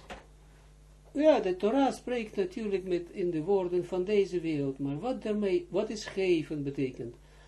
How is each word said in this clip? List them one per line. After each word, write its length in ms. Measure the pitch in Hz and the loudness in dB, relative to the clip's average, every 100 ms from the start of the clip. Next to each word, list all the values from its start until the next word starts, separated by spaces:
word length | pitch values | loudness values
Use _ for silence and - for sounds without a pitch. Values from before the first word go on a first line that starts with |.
| - - - - - - - - - - - | -18 -16 -18 -20 -20 -20 -20 -20 -20 -20 -8
Ja, 280 | - 311 254 | 4 6 6
de 160 | 190 180 | 4 2
Torah 380 | 208 269 262 | 2 4 2
spreekt 420 | 214 - 247 220 - | 0 -4 -4 -4 -2
natuurlijk 520 | 185 - 214 196 185 | -2 -2 -2 -2 0
met, 220 | 175 170 | -2 -4
in 220 | 208 175 | -4 -2
de 120 | 160 | 0
woorden 420 | 156 202 175 180 165 | 2 2 2 -2 -2
van 180 | 185 | -2
deze 360 | 185 208 190 180 | 2 2 2 0
wereld, 400 | 160 151 139 135 | -2 -2 -2 -2
maar 200 | 139 147 | -4 -4
wat 240 | 226 220 | -4 -4
daarmee, 440 | 214 214 202 180 - | -2 0 0 0 0
wat 200 | 175 214 | -2 -2
is 160 | 208 - | -4 -8
geven 580 | 196 190 165 147 151 | -2 2 2 0 -4
betekent? 520 | 139 139 131 131 120 - - - | -4 -2 -4 -4 -12 -12 -20 -20